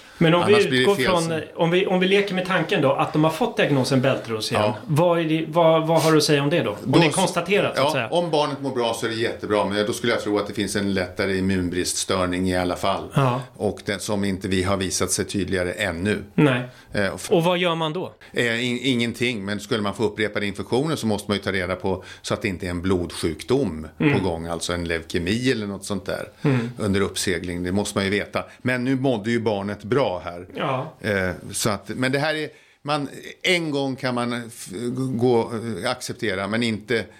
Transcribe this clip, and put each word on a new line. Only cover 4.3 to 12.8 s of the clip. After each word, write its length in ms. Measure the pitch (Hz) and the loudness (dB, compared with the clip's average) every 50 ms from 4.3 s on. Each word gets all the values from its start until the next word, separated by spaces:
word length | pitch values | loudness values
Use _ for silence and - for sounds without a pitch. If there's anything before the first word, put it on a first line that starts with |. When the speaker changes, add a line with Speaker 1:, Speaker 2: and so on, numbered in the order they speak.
| 110 110 - - | -4 -4 -4 -2
Speaker 1:
igen, 120 | 120 104 107 | 0 2 2
Speaker 2:
Ja. 140 | 107 117 107 - | 2 0 -2 -4
Speaker 1:
vad 340 | - 151 139 175 180 165 170 | 0 2 4 4 4 4 2
är 40 | 165 | 2
det, 220 | 156 156 160 156 | 0 0 -2 -2
vad, 400 | 156 156 175 165 160 160 160 151 | 0 2 4 6 6 6 4 4
vad 140 | 156 165 160 | 2 2 4
har 100 | 151 160 | 6 6
du 60 | 156 | 6
att 60 | 151 147 | 6 6
säga 200 | - 151 143 139 | 4 4 4 4
om 60 | 143 | 2
det 140 | 175 160 117 | 2 2 0
då? 80 | 107 | 0
Om 60 | 101 - - - | -4 -4 0 4
Speaker 2:
Då 80 | 135 165 | 6 6
Speaker 1:
det 60 | 175 | 6
är 40 | 151 | 6
Speaker 2:
s-, 60 | 143 | 4
Speaker 1:
konstaterat, 600 | 185 190 175 - 175 170 180 202 196 156 117 - | 2 0 2 0 -2 0 2 2 2 2 2 2
så 40 | - | 2
att 60 | 135 | 2
Speaker 2:
ja, 60 | 147 151 | 2 2
Speaker 1:
säga. 160 | 135 113 110 | 0 -2 0
Speaker 2:
om 200 | 151 175 175 170 | 0 0 0 2
barnet 300 | 156 147 147 143 139 135 | 2 2 2 0 -2 -4
mår 140 | 139 135 113 | -4 -4 -2
bra 180 | 120 120 113 - | 0 0 0 0
så 120 | - 123 | -2 -2
är 40 | 113 | -2
det 60 | 110 | -2
jättebra, 500 | 110 113 107 98 - 107 92 107 104 98 | -2 -2 -2 -2 -4 -2 0 2 2 2
men 200 | 95 101 104 107 | 2 0 0 0
då 80 | 113 120 | 0 -2
skulle 200 | - - 117 113 | 0 0 0 0
jag 80 | 104 | 0
tro 160 | 104 107 104 | 0 0 0
att 100 | 101 98 | 0 0
det 60 | - 104 | -2 -2
finns 220 | 117 101 95 - | -4 -2 -2 0
en 180 | 107 98 101 95 | 0 0 0 0
lättare 440 | 95 90 87 - - 98 95 95 | 0 -2 -2 -2 -2 -2 0 0
immunbriststörning 1120 | 95 95 95 98 92 90 87 87 90 85 - - - - - 98 95 92 90 90 90 92 92 | 0 2 2 2 2 0 0 -2 -2 -2 -2 -2 -4 -2 0 0 0 0 0 0 0 0 0
i 80 | 90 | 2
alla 180 | 90 90 90 87 | 2 0 0 -2
fall. 280 | - | 0